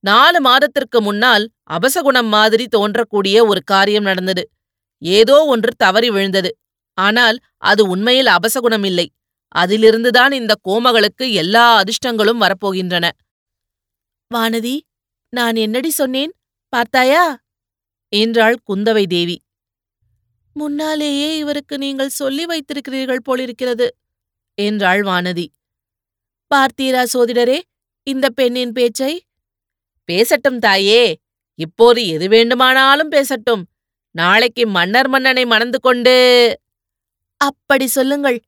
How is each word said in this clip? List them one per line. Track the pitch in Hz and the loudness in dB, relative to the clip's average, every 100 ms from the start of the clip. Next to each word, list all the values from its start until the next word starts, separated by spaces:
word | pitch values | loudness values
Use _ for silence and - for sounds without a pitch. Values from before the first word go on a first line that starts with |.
நாலு | 196 220 294 349 | 2 4 4 2
மாதத்திற்கு | 262 254 285 285 269 240 | 2 2 0 -2 -2 -2
முன்னால் | 208 202 247 214 220 _ _ | -2 0 2 2 0 _ _
அபசகுணம் | 160 240 302 277 254 226 | -2 -2 0 0 0 0
மாதிரி | 214 214 220 | 2 2 2
தோன்றக்கூடிய | 240 220 208 202 233 208 196 208 226 | 0 -2 -2 -4 -4 -2 2 4 4
ஒரு | 190 | 0
காரியம் | - 196 202 208 | 0 0 2 0
நடந்தது. | 202 185 185 185 - _ _ _ _ _ | -2 -4 -4 -6 -8 _ _ _ _ _
ஏதோ | 165 196 226 285 | 0 2 6 4
ஒன்று | 311 240 214 - | 4 0 -2 0
தவறி | 202 196 240 | 0 2 0
விழுந்தது. | 196 196 190 180 - _ _ _ - | -2 -2 -2 -4 -8 _ _ _ -4
ஆனால் | 196 226 240 240 _ _ | -2 2 0 0 _ _
அது | - 208 202 | 0 2 2
உண்மையில் | 180 220 254 254 | 0 0 2 2
அபசகுணம் | 185 226 226 233 220 | 2 0 0 -2 -2
இல்லை. | 196 175 170 _ _ _ _ | -2 -4 -6 _ _ _ _
அதிலிருந்துதான் | - 180 220 220 226 240 247 262 | -4 -2 4 4 4 2 2 2
இந்த | 269 226 214 | 0 -2 -4
கோமகளுக்கு | 185 214 247 226 214 _ 262 | -2 -2 0 0 0 _ -4
எல்லா | 202 165 226 240 220 | -2 0 4 4 4
அதிர்ஷ்டங்களும் | 190 226 254 226 214 233 | 2 -4 -6 -2 -2 0
வரப்போகின்றன." | 190 190 202 185 185 175 170 - _ _ _ _ _ _ _ _ _ _ _ | 0 0 -4 -6 -4 -2 -4 -6 _ _ _ _ _ _ _ _ _ _ _
"வானதி, | 233 226 226 233 277 _ _ _ _ _ | -4 -2 -4 -4 -8 _ _ _ _ _
நான் | 247 233 226 | -4 -2 -2
என்னடி | 214 233 311 | -2 -2 -4
சொன்னேன், | 311 269 262 302 - _ _ _ | -4 -4 -4 -6 -10 _ _ _
பார்த்தாயா?" | 247 233 262 254 302 339 269 _ _ _ _ _ _ _ | -6 -2 0 2 2 0 -4 _ _ _ _ _ _ _
என்றாள் | 202 226 233 220 240 - | -2 0 2 2 0 -4
குந்தவை | 196 214 220 190 | -4 0 0 0
தேவி. | 175 170 175 _ _ _ _ _ _ _ _ _ _ _ 294 | -2 -4 -6 _ _ _ _ _ _ _ _ _ _ _ -10
"முன்னாலேயே | 302 294 311 311 294 285 302 311 | -8 -6 -4 -4 -2 -2 -4 -4
இவருக்கு | 294 294 285 285 | -6 -6 -8 -8
நீங்கள் | 277 269 269 | -8 -6 -6
சொல்லி | - 269 277 339 | -4 -6 -6 -6
வைத்திருக்கிறீர்கள் | 330 277 285 277 262 262 254 | -8 -8 -12 -8 -8 -4 -6
போலிருக்கிறது," | 247 254 262 226 254 233 247 - _ _ _ _ _ - | -4 -4 -4 -6 -6 -2 -4 -4 _ _ _ _ _ -6
என்றாள் | 208 214 190 196 | -4 0 0 0
வானதி. | 196 180 180 175 160 _ _ _ _ _ _ _ _ _ _ | 0 -2 -4 -6 -10 _ _ _ _ _ _ _ _ _ _
"பார்த்தீரா | 277 269 - 262 254 247 | 0 0 -2 -4 -2 -2
சோதிடரே | 254 240 240 240 285 - _ _ _ - | -2 0 0 0 -2 -6 _ _ _ -10
இந்த | 262 277 | -4 -4
பெண்ணின் | 262 247 247 247 | 0 -2 -2 -6
பேச்சை?" | 226 240 226 269 339 _ _ _ _ _ _ _ _ - | -2 -2 -2 -6 -6 _ _ _ _ _ _ _ _ -6
"பேசட்டும் | 175 233 294 277 247 | -2 0 0 -2 0
தாயே, | 214 196 196 226 233 156 _ _ _ - | 0 2 4 4 2 -2 _ _ _ -12
இப்போது | 160 - 233 240 208 | -12 4 4 4 0
எது | 156 185 | -4 2
வேண்டுமானாலும் | 220 233 247 254 262 269 285 311 | 2 2 2 2 4 2 2 0
பேசட்டும். | 294 277 254 226 220 175 _ _ _ _ | 0 -2 -4 -2 -4 -6 _ _ _ _
நாளைக்கு | - 175 208 240 - 226 | -4 2 2 2 -2 -2
மன்னர் | 185 175 233 269 | 0 0 0 2
மன்னனை | 262 262 254 247 | 0 0 0 0
மணந்து | 220 240 254 | 0 0 -2
கொண்டு" | 262 247 240 254 254 247 240 - _ _ _ _ _ _ _ _ | 0 2 2 4 4 4 2 0 _ _ _ _ _ _ _ _
"அப்படி | 277 - _ 269 262 | -6 -6 _ 0 0
சொல்லுங்கள். | 269 262 285 285 240 | -2 -2 -2 -2 -4